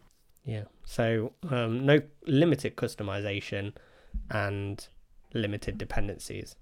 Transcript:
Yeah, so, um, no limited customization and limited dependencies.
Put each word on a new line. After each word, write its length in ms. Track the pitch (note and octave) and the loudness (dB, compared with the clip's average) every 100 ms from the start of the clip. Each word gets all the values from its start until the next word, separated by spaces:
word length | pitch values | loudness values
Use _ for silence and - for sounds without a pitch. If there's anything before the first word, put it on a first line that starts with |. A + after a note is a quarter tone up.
| - _ _ _ C3 | -20 _ _ _ -8
Yeah, 200 | G#2+ G#2 _ - | -8 -8 _ -8
so, 480 | - A2+ A2+ A2 - F3 | 0 2 2 -2 -6 -4
um, 360 | B2 A2+ A#2 C#3 | -2 0 2 6
no 140 | D3 - - - | 6 4 -8 2
limited 520 | C3+ E3+ D3 - - | 6 6 4 0 -2
customization 960 | A2+ - G2+ G2+ G2+ G2+ - G2+ G2+ - - - - - - | -4 -4 -4 -2 -2 -4 -4 -6 -6 -10 -20 -20 -10 -8 -4
and 560 | G#2+ G2+ G2+ G2+ G2+ - - - - - | -2 -2 -2 -4 -6 -12 -20 -20 -20 -8
limited 440 | A#2 G#2 G#2 - - | -2 -2 -2 -4 -6
dependencies. 800 | - - G2+ - - G2+ - - | 0 2 2 0 -8 -10 -10 -14